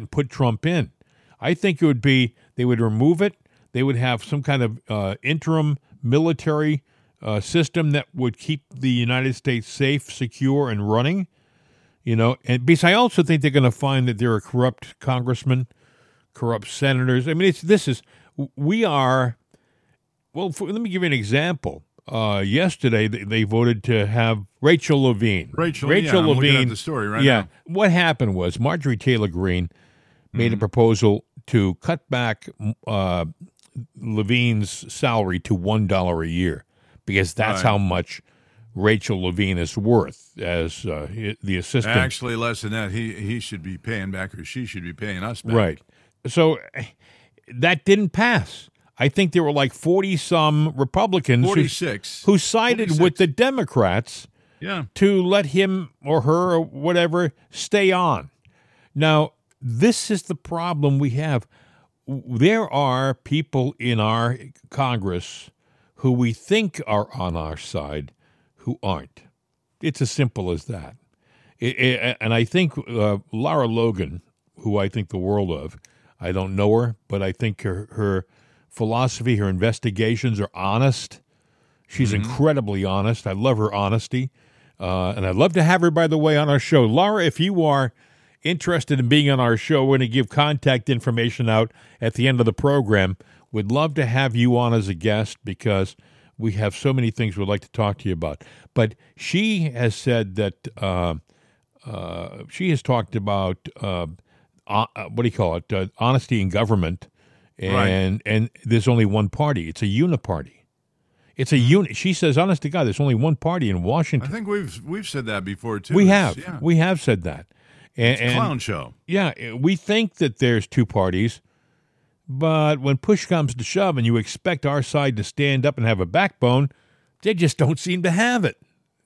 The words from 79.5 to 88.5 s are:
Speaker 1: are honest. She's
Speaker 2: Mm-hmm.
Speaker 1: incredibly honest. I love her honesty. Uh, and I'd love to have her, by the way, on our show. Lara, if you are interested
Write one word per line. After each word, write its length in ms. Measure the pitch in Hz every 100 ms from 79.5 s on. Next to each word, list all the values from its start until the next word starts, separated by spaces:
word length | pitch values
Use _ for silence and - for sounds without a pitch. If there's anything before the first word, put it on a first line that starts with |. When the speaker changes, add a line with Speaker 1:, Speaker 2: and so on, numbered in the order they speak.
| 92 113 110 117 98 110 117 127 104
Speaker 1:
are 100 | 101
honest. 640 | 90 95 110 135 - - - _ _ _ _ _ _ _
She's 240 | - 117
Speaker 2:
Mm-hmm. 100 | 104
Speaker 1:
incredibly 600 | 110 127 151 143 104 98
honest. 420 | 95 95 104 113 104
I 60 |
love 260 | 95 131 110
her 140 | 107
honesty. 580 | 101 101 110 - 127 131 _ _ _ _ -
Uh, 320 | 92 92 90
and 160 | 104 92
I'd 80 | 92
love 160 | 175
to 80 | 170
have 160 | 160 185
her, 100 | 170
by 160 | 160 165
the 120 | 156
way, 180 | 156 147
on 120 | 147
our 100 | 143
show. 240 | - 151
Lara, 400 | 113 127 202 214
if 140 | 170 -
you 220 | 180 185
are 280 | 156 139 127 - _ _ _ _
interested 560 | 151